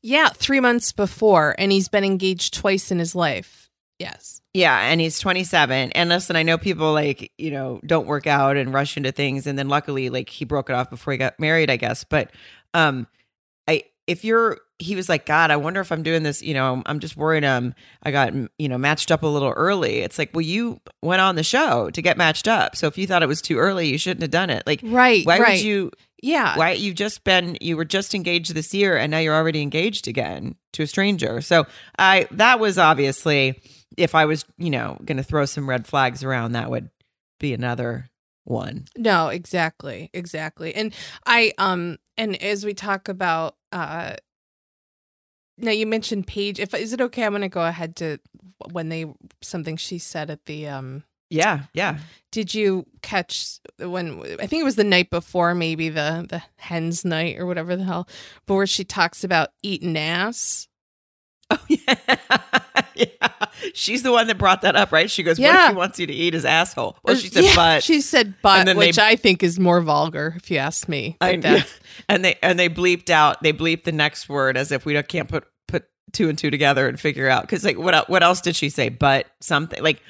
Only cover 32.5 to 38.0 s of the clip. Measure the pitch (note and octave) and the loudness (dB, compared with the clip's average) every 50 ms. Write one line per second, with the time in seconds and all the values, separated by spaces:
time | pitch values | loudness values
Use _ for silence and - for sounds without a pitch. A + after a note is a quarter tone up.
32.5 | B3+ A3+ A3 G#3 F3+ F3+ F3 D#3 D#3+ C3 C#3+ C3+ C3+ - - D#3+ D3 C#3+ C3+ C3 | 4 4 2 0 4 6 6 6 6 4 2 0 0 -2 0 0 2 2 2 0
33.5 | B2+ - _ - - - _ _ - - F3+ D#3+ - D#3+ D#3 D3+ D#3 D3+ - _ | -2 -6 _ -20 -20 -20 _ _ -2 0 0 2 4 6 6 6 4 2 -2 _
34.5 | _ - E3+ E3+ C#3+ B2 A2+ - C2+ - - - D3+ C3 C3+ - - D3+ C#3+ C#3 | _ -8 -4 -2 -2 -2 -4 -6 -10 -12 -8 -6 -6 -6 -4 -2 0 0 0 0
35.5 | - D3 C#3+ C3+ B2+ B2 A2 - - C#3 C3 B2 B2 C3 C3+ C3 C3 B2 A#2 A#2 | -4 -6 -4 -2 -4 -4 -4 -2 0 0 0 0 -2 -6 -6 -4 -4 -4 -4 -4
36.5 | A#2+ A#2+ - C3 B2 A#2+ - - _ _ _ _ _ _ _ _ _ _ - D3 | -4 -6 -6 -6 -6 -8 -8 -12 _ _ _ _ _ _ _ _ _ _ -6 -4
37.5 | A#2+ A#2 B2 B2 A#2+ A#2+ A#2+ A#2+ A#2 B2 | -4 -4 -4 -4 -4 -4 -6 -6 -6 -8